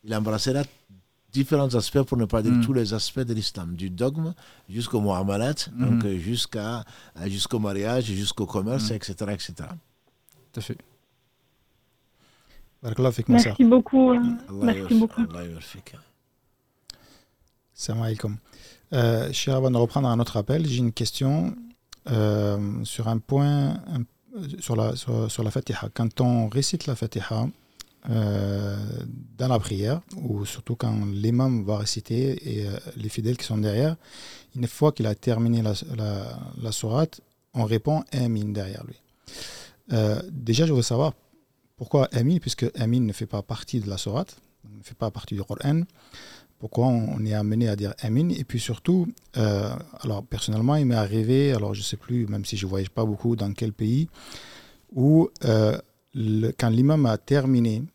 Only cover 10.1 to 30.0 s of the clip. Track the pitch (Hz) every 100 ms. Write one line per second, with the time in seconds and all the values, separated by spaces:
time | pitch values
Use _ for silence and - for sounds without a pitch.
10.1 | _ _ _ _ - 107 - - _ _
11.1 | _ _ _ _ _ _ _ _ _ _
12.1 | _ _ _ _ - - _ 120 110 131
13.1 | 117 120 233 220 101 240 247 - 269 262
14.1 | 247 240 240 - 196 233 202 196 226 226
15.1 | - 233 85 87 82 - 95 - - _
16.1 | _ _ _ _ _ _ _ _ - -
17.1 | - _ _ _ _ _ - - 113 113
18.1 | 110 107 104 _ - - - _ 143 117
19.1 | 113 117 131 - 135 131 120 117 - 131
20.1 | 117 117 113 101 147 156 123 120 - 113
21.1 | - 135 151 180 247 - - _ - -
22.1 | 117 107 104 104 101 101 117 110 - 113
23.1 | 113 - 139 143 143 139 - - 147 120
24.1 | _ _ 240 160 156 - 113 110 127 -
25.1 | 117 110 - 110 135 - 117 107 - 117
26.1 | - 123 120 107 117 139 170 - 123 113
27.1 | - 101 110 127 - _ _ - _ -
28.1 | 113 107 101 101 101 101 101 104 - -
29.1 | - - - 127 120 98 98 104 160